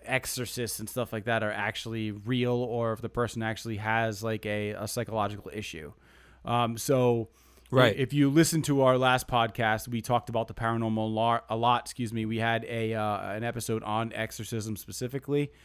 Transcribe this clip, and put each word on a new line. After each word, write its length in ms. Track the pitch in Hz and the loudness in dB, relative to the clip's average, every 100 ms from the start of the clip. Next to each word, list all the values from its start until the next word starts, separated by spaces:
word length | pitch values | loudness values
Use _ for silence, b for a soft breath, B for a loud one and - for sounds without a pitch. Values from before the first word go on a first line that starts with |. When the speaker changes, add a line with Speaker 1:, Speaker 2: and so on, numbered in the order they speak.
Speaker 1:
exorcists 760 | 107 127 - - 120 - 113 - | -4 -4 -4 -6 -6 -4 -6 -6
and 100 | 110 | -8
stuff 220 | - 117 | -6 -6
like 120 | 113 107 | -4 -2
that 160 | 113 | 0
are 80 | 107 | 0
actually 580 | 107 104 - - 113 110 | -2 -4 -4 -6 -4 -4
real, 440 | 104 104 127 123 | -6 -4 0 2
or 380 | 120 123 117 113 | 0 -2 -2 -2
if 80 | 110 | -4
the 80 | 113 | -4
person 340 | - 117 117 | -4 -2 -2
actually 340 | 110 107 117 104 | -4 -4 -6 -4
has, 460 | 110 113 113 101 | 0 2 2 -2
like, 200 | 110 110 107 | -4 -4 -2
a, 240 | 104 104 | -2 -4
a 160 | 104 104 | -4 -6
psychological 640 | - 110 110 101 104 - | -6 -4 -2 -2 -4 -10
issue. 380 | 80 107 82 76 - b b b b | -10 -10 -10 -14 -16 b b b b
Um, 320 | - 120 117 113 | -2 0 0 -2
so 520 | - 131 123 117 110 b b b b | 2 4 4 2 -2 b b b b
Speaker 2:
Right. 260 | 127 123 98 | 6 6 4
Speaker 1:
if 160 | 139 | 0
you 160 | 143 143 | 4 6
listen 320 | 143 160 160 | 6 6 4
to 200 | 143 139 | 2 6
our 160 | 131 127 | 6 6
last 280 | 127 127 - | 6 4 2
podcast, 640 | 123 113 - 113 110 - | 2 2 2 2 2 -2
we 140 | 120 | -4
talked 260 | - 120 - | 0 0 0
about 180 | 117 113 | -2 -2
the 60 | |
paranormal 580 | 104 117 113 113 110 110 | -2 -2 0 0 0 0
lar-, 300 | 110 113 117 - | 2 2 2 0
a 80 | 113 | 0
lot, 240 | 117 120 - | 4 2 0
excuse 260 | - 117 | -6 -4
me. 140 | 113 110 | -2 -2
We 100 | 113 | 0
had 280 | 113 113 117 | 2 0 -2
a, 260 | 117 113 | -2 -2
uh, 400 | 110 107 101 98 | 0 0 -2 -4
an 120 | 104 | -4
episode 380 | 117 120 113 110 | -4 -4 -4 -4
on 300 | 110 107 117 | -2 -2 -2
exorcism 640 | 110 110 - 110 113 104 104 | -4 -6 -8 -8 -6 -6 -8
specifically. 760 | - 101 123 135 131 143 143 b | -10 -8 -6 -6 -2 0 -2 b